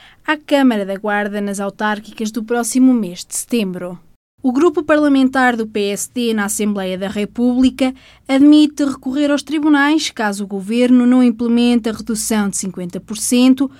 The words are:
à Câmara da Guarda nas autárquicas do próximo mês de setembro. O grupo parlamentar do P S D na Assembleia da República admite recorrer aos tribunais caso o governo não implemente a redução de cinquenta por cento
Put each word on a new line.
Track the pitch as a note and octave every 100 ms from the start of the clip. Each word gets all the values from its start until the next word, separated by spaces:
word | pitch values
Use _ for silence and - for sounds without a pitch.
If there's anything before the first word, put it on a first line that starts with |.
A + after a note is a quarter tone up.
| - _ -
à | D4+
Câmara | - C#4 C4 G#3+ F#3+
da | G3
Guarda | G#3 G#3 G#3 G3+
nas | G3+ G3
autárquicas | G3+ G3 G#3+ G#3 G#3+ - A3
do | A#3
próximo | G#3+ A#3+ A#3 B3+ C4
mês | B3 F3+ F3+
de | -
setembro. | - - A#3+ F#3+ F3 F3+ F3 _ _ _ _
O | C4
grupo | B3 E4+ F4
parlamentar | D#4 D4+ D4 C4+ C4 C4+ B3 A#3
do | A3
P | G#3+ G3+
S | G3 -
D | B3 A#3
na | A3 G3+
Assembleia | - G#3 G3+ F#3+ F#3
da | G3
República | G3+ G3+ - B3 B3 C4 B3+ C4 C4 - _ -
admite | C4+ D4 D4+ D4+ - C#4+
recorrer | B3+ C4+ C4+ C#4+
aos | C#4+
tribunais | - D#4 D4+ C#4+ C#4+ D#4 -
caso | - G#3+ G3+ G3
o |
governo | G3 F#3+ A#3 B3 B3+ A#3+
não | B3+
implemente | B3 A3 A#3 A#3 A#3+ A#3+ A3+
a |
redução | A3 A3 G#3+ - G#3+ G3+
de | -
cinquenta | F#3+ F#3 F3 F#3
por | - G#3+
cento | - B3 B3+ C4 C4+ -